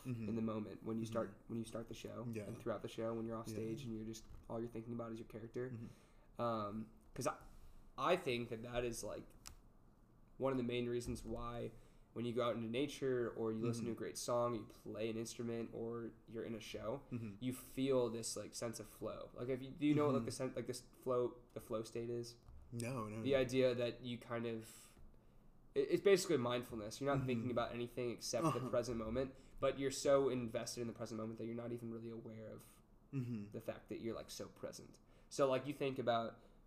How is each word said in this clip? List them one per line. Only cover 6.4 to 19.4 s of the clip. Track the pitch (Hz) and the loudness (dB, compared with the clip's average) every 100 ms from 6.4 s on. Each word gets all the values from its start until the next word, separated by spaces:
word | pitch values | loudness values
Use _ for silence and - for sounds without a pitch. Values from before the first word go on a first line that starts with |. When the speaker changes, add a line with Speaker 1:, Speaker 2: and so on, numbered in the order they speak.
Speaker 2:
Um, | 120 113 104 110 110 - - | 0 0 0 -4 -8 -12 -12
'cause | - 117 | -4 -4
I, | - - - - - - - | -4 -12 -16 -18 -18 -16 -2
I | 143 185 | 2 2
think | 147 120 117 | 2 0 -2
that | 113 | -4
that | 120 120 | -4 -2
is, | 123 113 | -2 -2
like, | 101 64 - - - - - - - - - - - - | -4 -6 -10 -16 -16 -18 -20 -20 -20 -20 -20 -20 -20 0
one | 131 | 2
of | 131 | 2
the | |
main | 120 123 120 | 2 0 0
reasons | 120 123 117 113 | 0 -2 -4 -4
why | 117 117 120 117 - - - - | -6 -4 -6 -6 -8 -18 -20 -10
when | 113 120 | -4 0
you | |
go | 117 | 2
out | 120 113 | 2 2
into | 113 | 0
nature | 120 143 - 135 127 117 - | 0 0 0 2 2 2 0
or | 113 | 0
you | 110 113 | 2 2
listen | 117 113 | 2 -2
to | |
a | |
Speaker 1:
Mm-hmm. | 110 | -2
Speaker 2:
great | 95 - | -4 -4
song, | - 120 120 113 | 2 4 4 0
you | - - - | -4 -12 -8
play | 104 113 | -2 0
an | 110 | 0
instrument, | 113 - 117 117 110 | -4 -4 -2 -2 -4
or | 113 113 117 113 - - | -4 -4 -4 -6 -10 -10
you're | 113 | -6
in | 90 110 | -4 -4
a | |
show, | - 107 104 139 - | -6 -6 -4 -4 -4
Speaker 1:
Mm-hmm. | 123 113 101 | -4 -4 -4
Speaker 2:
you | 127 | -4
feel | 127 - - 135 131 120 | -4 -6 0 4 6 4
this, | 113 110 - | 0 -4 -4
like, | 104 - | -6 -6
sense | 117 113 | -6 -6
of | 101 | -10
flow. | - - - - | -8 -6 -6 -10
Like, | - | -6